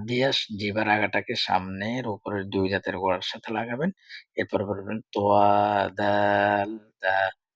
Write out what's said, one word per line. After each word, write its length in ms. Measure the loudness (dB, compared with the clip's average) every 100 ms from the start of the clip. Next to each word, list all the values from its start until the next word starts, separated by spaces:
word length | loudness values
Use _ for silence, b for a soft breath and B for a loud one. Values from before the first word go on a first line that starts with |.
| 0
দিয়ে 220 | 0 2 0 -4 -6
জিহ্বার 320 | -4 0 2
আগাটাকে 440 | 2 2 -2 -4 -4
সামনের 680 | 0 -2 -2 -6 -4 -4 -6
উপরের 360 | -8 -6 -6 -2
দুই 180 | 0 0
দাঁতের 260 | 0 -2 -2
গোড়ার 280 | 0 0 -4
সাথে 220 | -8 -6
লাগাবেন, 380 | -6 -4 -4 -4 -4 B B -10 -8
এরপর 240 | -4 -4 -4
বলবেন 320 | -6 -6 -8 -6
তোয়া, 420 | 0 4 6 6 6 4 2 0 0
দাল, 720 | 0 2 4 4 4 2 0 -6 -14 _
তা। 160 | 0 2 0 -4 _